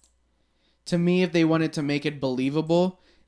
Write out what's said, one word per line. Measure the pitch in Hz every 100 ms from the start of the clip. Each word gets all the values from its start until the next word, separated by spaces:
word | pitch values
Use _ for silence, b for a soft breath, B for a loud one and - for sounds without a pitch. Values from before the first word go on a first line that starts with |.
| _ _ _ _ _ _ _ _ -
to | 175
me, | 175 180
if | 185
they | 170
wanted | 160 160 160
to | 165
make | 143 143 151
it | 147
believable, | 135 127 131 147 160 170 180 180 b b